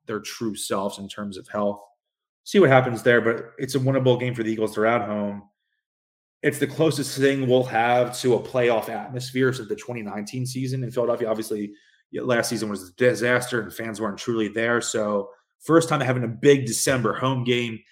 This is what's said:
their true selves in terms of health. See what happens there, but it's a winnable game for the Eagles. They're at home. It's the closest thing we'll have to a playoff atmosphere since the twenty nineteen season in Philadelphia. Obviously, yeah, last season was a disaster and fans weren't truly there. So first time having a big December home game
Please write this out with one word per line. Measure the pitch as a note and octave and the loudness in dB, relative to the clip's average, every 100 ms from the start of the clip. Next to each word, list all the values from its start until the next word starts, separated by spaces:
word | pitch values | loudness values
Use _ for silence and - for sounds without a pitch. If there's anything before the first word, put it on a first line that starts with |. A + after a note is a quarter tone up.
| - | -10
their | G#2+ | -8
true | - - A2+ | -8 -8 -8
selves | G2 - G#2+ G2 G2 | -6 -4 -4 -4 -6
in | G2 | -12
terms | - G#2 F#2+ | -12 -12 -12
of | - | -8
health. | G#2 G#2 G2+ - _ _ _ _ _ | -2 -2 -4 -12 _ _ _ _ _
See | - G3+ | 0 4
what | D#3 | 8
happens | C3 B2+ A2+ | 6 4 2
there, | B2+ A#2+ | 4 4
but | A2 A#2 - - | 4 -2 -6 -10
it's | C3+ | -4
a | C#3 | -2
winnable | C3 C3+ B2+ A#2+ | 0 2 4 2
game | B2+ | 0
for | A#2+ | -4
the | A2 | -4
Eagles. | A2 G#2+ | -2 -2
They're | G#2+ A2 | 0 0
at | A#2+ G#2 | 0 -2
home. | G#2 G#2 G2+ - _ _ _ _ _ _ _ _ _ | -4 -4 -6 -12 _ _ _ _ _ _ _ _ _
It's | D3+ C#3+ | -2 0
the | C3+ | -2
closest | C3 D#3+ C3+ C3 C3+ | 2 0 2 -4 2
thing | C#3 C#3 B2+ | 2 2 4
we'll | B2+ | 4
have | B2+ A2+ A#2 B2 A#2+ - | 4 2 2 4 2 0
to | B2+ | 2
a | G#2+ | 2
playoff | - B2+ A#2+ A2 A2 | 0 0 2 2 -2
atmosphere | A2 G#2 B2+ - B2+ C3 | -8 -8 -10 -6 0 0
since | - G#2+ | 0 -6
the | G#2+ | -8
twenty | - A#2+ | -8 -10
nineteen | G#2 G2+ G#2 B2+ B2+ | -8 -8 -8 -6 -6
season | B2+ C3 C3 | -4 -4 -4
in | A#2 | -4
Philadelphia. | B2 A#2+ A#2 A2+ | -2 0 0 0
Obviously, | A2 A2+ G#2+ G#2 - _ _ _ | -2 -2 -4 -6 -10 _ _ _
yeah, | - | -6
last | B2+ A#2 A2 | 0 2 2
season | A2+ G#2+ | -2 -4
was | G2 F#2 | -6 -10
a | |
disaster | - B2 G#2+ A#2+ B2 B2 A#2+ | 0 2 2 2 0 0 -4
and | G2 | -6
fans | - A2+ G#2+ | -8 -8 -6
weren't | G#2+ F#2+ | -6 -6
truly | - A2+ G#2 | -4 -2 -2
there. | A2 A#2 A#2+ | -2 0 0
So | - A#2 G#2+ G#2 - - _ _ | -2 -2 0 -2 -4 -12 _ _
first | - E3 E3 | 4 4 4
time | D3+ | 0
having | B2+ B2+ | 0 0
a | A#2 | -2
big | A2+ C#3+ C#3+ A2+ | 2 6 6 4
December | G#2+ - C3 G#2+ | -2 0 0 0
home | - C3 C3 | -2 -2 -2
game | A#2+ A#2+ A#2 A2 - | 0 0 -2 -8 -16